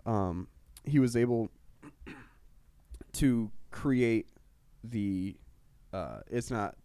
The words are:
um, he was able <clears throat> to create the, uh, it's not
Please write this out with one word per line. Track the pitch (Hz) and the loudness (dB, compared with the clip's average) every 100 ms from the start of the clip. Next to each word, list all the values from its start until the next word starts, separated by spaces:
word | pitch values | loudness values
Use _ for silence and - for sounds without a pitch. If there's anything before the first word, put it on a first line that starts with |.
| 113 | -2
um, | 107 92 87 - - - - - | 0 0 -2 -8 -16 -20 -12 2
he | 147 | 4
was | 127 117 | 4 4
able | 120 117 110 - - - | 2 2 -2 -8 -20 -20
<clears throat> | - - - - - - - - - - - - - | -20 -20 -18 -18 -20 -20 -20 -20 -20 -20 -20 -18 -12
to | - 143 117 107 - - | 2 4 4 0 -6 -10
create | - 143 123 120 113 - - - - - - | -4 0 4 4 2 0 -16 -20 -20 -20 -18
the, | 117 113 101 95 95 - - - - - - | -6 -2 0 -2 -4 -8 -20 -20 -20 -20 -10
uh, | 95 76 55 - | -8 -8 -10 -6
it's | 120 120 | -6 -2
not | 120 101 - | -2 -4 -6